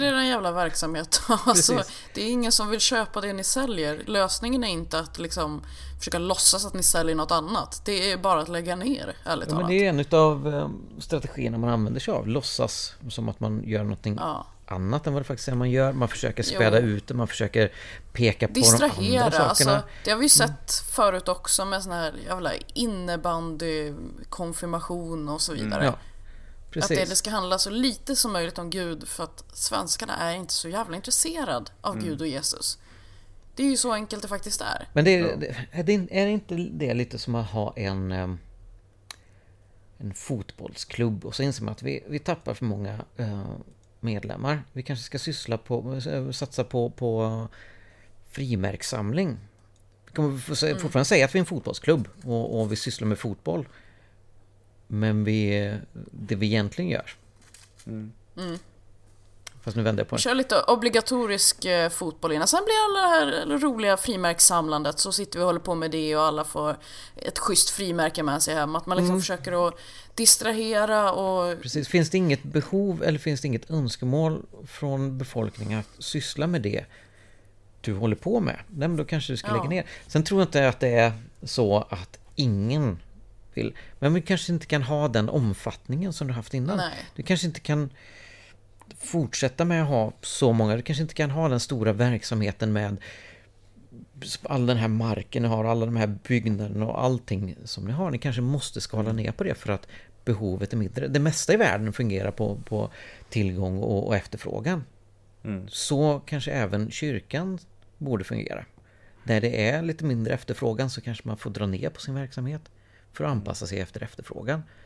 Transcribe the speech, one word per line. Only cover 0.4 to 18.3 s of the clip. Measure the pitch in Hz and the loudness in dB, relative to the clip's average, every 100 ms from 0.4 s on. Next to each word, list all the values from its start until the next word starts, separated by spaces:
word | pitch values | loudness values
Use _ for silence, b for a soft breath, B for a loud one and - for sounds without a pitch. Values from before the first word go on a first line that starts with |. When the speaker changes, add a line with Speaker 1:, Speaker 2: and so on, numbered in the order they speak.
| 180 | 0
Speaker 1:
verksamhet. | 175 165 - 160 156 165 - | 0 0 0 -2 -4 0 0
<laughs> | - | 4
Alltså, | 220 254 185 160 247 | 4 6 6 6 4
Speaker 2:
Precis. | - B B | 0 B B
Speaker 1:
det | - | -6
är | 214 | -2
ingen | 247 226 | 0 2
som | - 208 | 2 2
vill | 220 | 0
köpa | - 233 214 208 | 2 2 0 -4
det | 202 | -4
ni | 196 | -4
säljer. | 196 - 180 185 151 151 - | -2 0 0 -2 -2 -4 -2
Lösningen | 208 190 - 233 262 | 0 2 0 0 0
är | 220 | 0
inte | 170 165 160 | -4 -2 -4
att | 160 - | -4 -6
liksom | 170 180 151 147 - B B B | -6 -4 -4 -4 -10 B B B
försöka | - 175 | -4 -2
låtsas | 180 185 - 190 202 | 0 2 4 4 0
att | |
ni | 180 | 0
säljer | - 170 165 | 2 4 2
något | 156 151 | 0 0
annat. | 170 156 247 - - | 0 0 -4 -4 -8
Det | - 196 196 | -4 -2 0
är | 180 | 0
bara | 190 165 | 2 2
att | 165 | 0
lägga | 170 175 180 | -4 -4 -4
ner, | 233 285 - - | -2 -4 -6 -8
ärligt | |
Speaker 2:
Ja, | - 160 | -4 -4
men | 160 | -2
Speaker 1:
talat. | 156 175 | -2 2
Speaker 2:
det | 190 | 4
är | 196 | 4
en | 143 | 2
utav, | 143 160 156 143 147 | 4 6 8 4 0
ehm, | 147 147 - - - | -2 -4 -6 -12 -12
strategierna | - - - 143 120 113 | -4 -4 -4 -4 -2 0
man | 120 | 2
använder | 117 107 127 | 2 2 0
sig | - | -2
av. | 180 104 | -2 0
Låtsas | 131 - - 120 - - - 123 | -2 -2 0 -2 -2 -8 -10 -10
som | 117 113 | -6 -4
att | - | -2
man | 110 107 | -2 -2
gör | 110 107 | -2 -2
någonting | 104 101 107 104 | -2 -2 -4 -2
Speaker 1:
Ja. | - - - - - | -4 -4 -8 -14 -8
Speaker 2:
annat | 92 95 143 151 | -4 0 0 0
än | |
vad | 143 | -2
det | |
faktiskt | 139 127 - | -4 -6 -2
är | |
man | 123 123 | 0 2
gör. | 127 135 | 4 4
Man | 135 120 | 2 -2
försöker | - 120 113 | 0 -2 -2
späda | 110 - 110 110 | 0 4 6 6
Speaker 1:
Jo. | 117 | 4
Speaker 2:
ut | 104 - | 0 -2
det, | |
man | 123 113 | -2 -2
försöker | - 107 113 104 - B B B | -2 0 2 2 0 B B B
peka | - 117 | 2 2